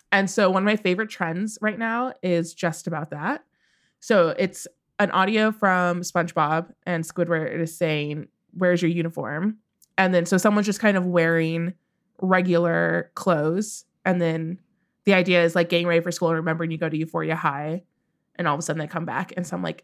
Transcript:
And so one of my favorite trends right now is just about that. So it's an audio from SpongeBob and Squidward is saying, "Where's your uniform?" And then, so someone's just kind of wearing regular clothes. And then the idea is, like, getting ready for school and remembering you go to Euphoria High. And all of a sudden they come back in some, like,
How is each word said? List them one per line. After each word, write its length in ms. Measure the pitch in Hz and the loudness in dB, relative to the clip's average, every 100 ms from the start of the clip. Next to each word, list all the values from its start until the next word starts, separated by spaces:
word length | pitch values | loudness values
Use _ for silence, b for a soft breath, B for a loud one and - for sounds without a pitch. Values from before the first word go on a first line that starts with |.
| - | -2
And 180 | 196 196 | 0 2
so 200 | 226 190 | 2 2
one 140 | 190 | 4
of 20 | 202 | 2
my 100 | 214 | 0
favorite 340 | 185 180 214 | 0 -2 -4
trends 480 | - 170 170 214 - | -6 -6 -4 -6 -4
right 180 | 214 214 | -6 -4
now 320 | 226 233 254 - | -4 -4 -4 -4
is 320 | 185 170 165 | -2 0 -2
just 320 | - 175 160 - | -4 -6 -4 -8
about 260 | 156 156 | -8 -8
that. 340 | 147 170 302 _ _ _ _ _ _ | -8 -6 -6 _ _ _ _ _ _
So 340 | - 214 165 - | 0 4 4 2
it's 300 | 185 - - _ _ - | -2 -4 -18 _ _ -4
an 100 | 202 | 0
audio 400 | 185 190 220 214 | 2 2 2 0
from 500 | 214 202 185 175 175 | 2 2 2 2 -2
SpongeBob 720 | 175 180 170 165 151 160 170 - - | -2 -2 -2 0 0 0 -4 -12 -6
and 180 | 170 | -4
Squidward 560 | 160 - 170 165 160 160 | -4 -2 0 0 -2 -4
is 160 | 160 - | -6 -2
saying, 520 | 165 151 147 151 - _ _ | -2 -2 -4 -8 -12 _ _
"Where's 300 | - 180 175 | -2 2 4
your 80 | 170 | 2
uniform?" 640 | 170 165 165 123 147 202 214 _ _ _ - | 0 -4 -4 -6 -2 -4 -4 _ _ _ 0
And 160 | 190 | 2
then, 140 | 180 170 | 2 4
so 100 | 190 | 4
someone's 300 | 214 208 208 | 4 2 0
just 120 | 202 | 0
kind 160 | 214 196 | 2 2
of 120 | 180 | 2
wearing 640 | 175 165 165 160 165 170 - _ _ _ - | 2 4 2 0 -2 -4 -8 _ _ _ -4
regular 880 | 190 185 185 170 170 165 170 170 - - | 2 2 4 2 2 2 2 0 -4 -6
clothes. 720 | - 160 151 175 214 - - _ 190 | 0 0 0 -2 -4 -8 -18 _ -2
And 160 | 180 | 0
then 380 | 170 160 160 185 _ _ _ _ - | 0 0 -4 -8 _ _ _ _ 2
the 100 | 185 | 4
idea 280 | 180 175 | 6 4
is, 120 | 170 175 | 4 2
like, 140 | 170 | 2
getting 180 | 170 175 | 2 2
ready 140 | 170 | 2
for 100 | 175 | 0
school 160 | 170 165 | 0 0
and 100 | 165 | 0
remembering 320 | 165 160 165 | 0 -2 -4
you 80 | 160 | -4
go 100 | 160 | -4
to 80 | 156 | -4
Euphoria 380 | 160 170 160 160 | -4 -4 -2 -2
High. 460 | 160 139 151 170 - _ _ _ _ - | -2 -4 -6 -6 -10 _ _ _ _ -4
And 120 | 170 | -2
all 60 | |
of 60 | 143 | -2
a 20 | |
sudden 180 | 143 160 | -2 -6
they 60 | 156 | -6
come 200 | 170 160 | -8 -6
back 260 | 120 180 | -6 -6
in 120 | 185 | -8
some, 200 | 175 180 | -8 -6
like, 200 | 175 - | -6 -8